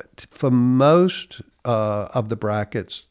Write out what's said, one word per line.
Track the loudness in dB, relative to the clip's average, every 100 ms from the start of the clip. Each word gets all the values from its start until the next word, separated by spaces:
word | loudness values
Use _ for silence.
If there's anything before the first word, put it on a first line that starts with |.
| -20 -20
t-, | -20
for | -4 0
most, | 2 2 4 4 4 2 -2 -12 -20 -20 _ -4
uh, | -2 -2 -4 -4
of | -6 -4
the | -4
brackets, | -4 -4 -4 -8 -10 -14 -12